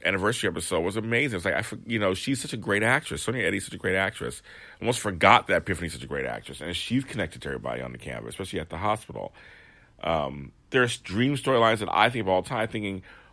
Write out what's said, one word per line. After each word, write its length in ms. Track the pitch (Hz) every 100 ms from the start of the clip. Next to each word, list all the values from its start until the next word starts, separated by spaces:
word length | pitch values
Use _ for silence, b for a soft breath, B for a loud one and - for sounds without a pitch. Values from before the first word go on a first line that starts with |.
anniversary 460 | - 95 98 120 104
episode 320 | 82 - 87
was 160 | 87 104
amazing. 400 | 113 117 143 107
It's 80 | 98
like, 80 |
I 80 | 71
for-, 180 | 110 104 -
you 140 | 113
know, 140 | 101
she's 280 | 95 - 135
such 100 | -
a 60 | 120
great 260 | 104 101
actress. 400 | 110 131 - -
Sonia 220 | - 120 87
Eddy's 180 | 98
such 120 | - 90
a 20 |
great 180 | 95 92
actress. 460 | 95 - - - B B B B
I 60 |
almost 160 | 110 120
forgot 480 | 107 90 98 113 -
that 80 | 90
Epiphany's 380 | - 90 85
such 100 | -
a 40 | 64
great 180 | 71 65
actress. 340 | 57 - -
And 160 | 78 85
she's 300 | - 123 135
connected 360 | 123 82 -
to 40 | -
everybody 340 | 65 64 60
on 120 | 62
the 40 | 62
canvas, 360 | 62 60 55
especially 260 | - 95 95
at 100 | 80
the 80 | 80
hospital. 560 | 104 110 - - 50 B B B B B B -
Um, 480 | - 82 69 71 69 - _
there's 260 | 135 123 -
dream 400 | - 95 127 143
storylines 420 | - 127 113 110
that 100 | 101
I 200 | - 110
think 140 | 123
of 40 | 95
all 140 | 92
the 80 | 92
time, 180 | 120 113
thinking, 360 | 113 104 95 B B B